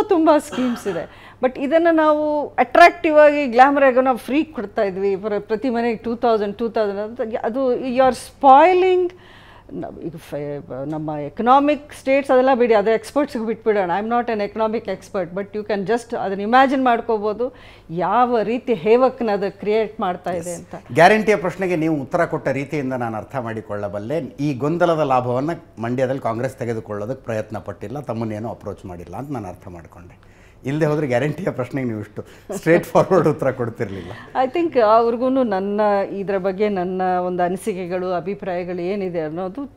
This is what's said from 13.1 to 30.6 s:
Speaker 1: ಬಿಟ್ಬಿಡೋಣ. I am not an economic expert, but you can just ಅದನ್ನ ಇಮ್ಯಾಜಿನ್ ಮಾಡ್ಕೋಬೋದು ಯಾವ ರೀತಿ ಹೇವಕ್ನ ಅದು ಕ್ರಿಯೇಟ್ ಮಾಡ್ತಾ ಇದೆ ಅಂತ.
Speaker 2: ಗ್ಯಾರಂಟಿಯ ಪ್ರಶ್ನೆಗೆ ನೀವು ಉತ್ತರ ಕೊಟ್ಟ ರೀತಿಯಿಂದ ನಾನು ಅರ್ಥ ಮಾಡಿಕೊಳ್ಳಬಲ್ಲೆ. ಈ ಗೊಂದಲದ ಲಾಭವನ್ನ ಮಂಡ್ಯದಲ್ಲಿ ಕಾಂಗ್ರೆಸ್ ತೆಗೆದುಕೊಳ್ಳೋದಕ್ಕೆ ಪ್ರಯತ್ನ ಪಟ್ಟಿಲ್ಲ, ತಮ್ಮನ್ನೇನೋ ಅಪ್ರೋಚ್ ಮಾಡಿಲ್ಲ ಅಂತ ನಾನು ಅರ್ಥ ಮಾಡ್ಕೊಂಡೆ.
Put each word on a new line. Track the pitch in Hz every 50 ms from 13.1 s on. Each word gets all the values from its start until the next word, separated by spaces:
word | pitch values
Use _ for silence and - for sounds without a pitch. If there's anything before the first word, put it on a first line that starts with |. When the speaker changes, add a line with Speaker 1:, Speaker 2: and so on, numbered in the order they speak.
| - 277 294 294 - 247 220
Speaker 1:
ಬಿಟ್ಬಿಡೋಣ. | 220 226 220 - 226 214 208 190 175 170 190
I | 208
am | 220 233
not | 240 240 240 233
an | 214 202 202
economic | 208 214 220 220 220 233 220
expert, | 202 190 185 - - - 208 180 160 175
but | 190 202 202 - 214
you | 208 -
can | 220 202 202 175
just | 220 254 247 - 247
ಅದನ್ನ | 220 123 190 196 190
ಇಮ್ಯಾಜಿನ್ | 202 208 226 254 269 269 269 269 262
ಮಾಡ್ಕೋಬೋದು | 254 233 226 233 - 226 214 202 214 208 202 240 262 - - - - - - - -
ಯಾವ | 160 170 - 170 196 233 247 240 247 233
ರೀತಿ | 202 202 233 254 - - 240
ಹೇವಕ್ನ | 180 151 214 220 247 262 254 254 - 247 220 202
ಅದು | 196 196 196 190 -
ಕ್ರಿಯೇಟ್ | - 202 208 220 220 208 208 -
ಮಾಡ್ತಾ | 220 185 180 180 - 185
ಇದೆ | 180 175 165 175 175
ಅಂತ. | 170 - - - 165 - - 120
Speaker 2:
ಗ್ಯಾರಂಟಿಯ | 139 160 185 208 220 208 180 208
ಪ್ರಶ್ನೆಗೆ | 185 165 185 160 - 190 180 180
ನೀವು | 160 156 160 160 147 135
ಉತ್ತರ | 117 - - 170
ಕೊಟ್ಟ | - - 151 - 151
ರೀತಿಯಿಂದ | 135 135 139 131 - 151 139 127 131
ನಾನು | 127 127 117 110
ಅರ್ಥ | 107 98 - -
ಮಾಡಿಕೊಳ್ಳಬಲ್ಲೆ. | 135 120 117 113 110 104 - 104 104 104 98 90 101 101 113 139 165 143 110 - -
ಈ | 139 151 143
ಗೊಂದಲದ | 120 127 147 165 175 175 170 165 156
ಲಾಭವನ್ನ | 156 139 131 127 123 123 120 127 135 156 170 165 - - - - 110
ಮಂಡ್ಯದಲ್ಲಿ | 117 123 123 135 123 135 139 113
ಕಾಂಗ್ರೆಸ್ | 120 113 110 123 131 110
ತೆಗೆದುಕೊಳ್ಳೋದಕ್ಕೆ | - 123 113 117 110 110 - 107 104 104 107 131 - -
ಪ್ರಯತ್ನ | - 113 110 107 - 110 101
ಪಟ್ಟಿಲ್ಲ, | 85 - 98 - - 101 117 147
ತಮ್ಮನ್ನೇನೋ | 139 - 117 110 117 110 107 104 110 113
ಅಪ್ರೋಚ್ | 98 - - 104 95 - -
ಮಾಡಿಲ್ಲ | 98 87 85 87 82 87
ಅಂತ | 101 131 143
ನಾನು | 147 123 104 90
ಅರ್ಥ | 87 - - 92
ಮಾಡ್ಕೊಂಡೆ. | 87 85 82 - - 90 87 87 - - - - - _ - - _ -